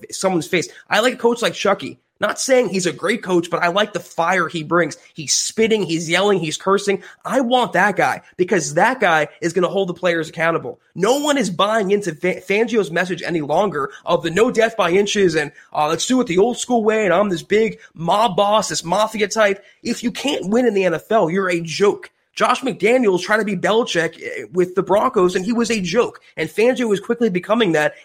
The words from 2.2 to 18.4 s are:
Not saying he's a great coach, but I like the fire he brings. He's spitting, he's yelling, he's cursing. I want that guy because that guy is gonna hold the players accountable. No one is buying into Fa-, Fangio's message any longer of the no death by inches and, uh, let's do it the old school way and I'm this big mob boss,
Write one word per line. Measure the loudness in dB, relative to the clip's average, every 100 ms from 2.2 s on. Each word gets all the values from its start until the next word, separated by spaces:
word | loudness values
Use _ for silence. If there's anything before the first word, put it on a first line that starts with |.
Not | -6 -4
saying | 0 2 2
he's | 0 -2
a |
great | -4 -4 -4
coach, | 0 0 0
but | -2
I | 0
like | 0 -2
the | -4
fire | -8 -4 0 0 -2
he | -4
brings. | 0 0 0 -4 -16
He's | -12 -4
spitting, | -2 -2 0 2 2
he's | 0 -4 0
yelling, | 0 2 2
he's | 0 -4
cursing. | 0 0 0 -4 -6 -16 -4
I | -2
want | 2 2 2
that | 2 0 2
guy | 0 -2 -8 -4
because | 0 0 0 0
that | 0 2
guy | 2 2 0 -4
is | -4
gonna | 0 0
hold | 0 -4
the |
players | -2 -2 -2 -4
accountable. | -2 -2 -2 -4 -14 _ -4
No | -2 0
one | 0 0
is | 0
buying | 0 0 0 0
into | 0 -2 -4
Fa-, | -4 -4
Fangio's | -2 -2 0 0 0
message | -2 -2 -4
any | -4 -4
longer | -2 0 0 -2 -6 -8 -2
of | -2
the | 0
no | 2 2
death | 2 0 0
by | 2
inches | 2 2 2 2 2
and, | -2 -6 -8
uh, | -2 -2
let's | -2 0
do | 0
it | 2
the | 2
old | 2 2
school | 0 0 2
way | 2
and | 2
I'm | 2 2
this | -2
big | 0 0 0 -2 -14
mob | -8 -2 2 2
boss, | 2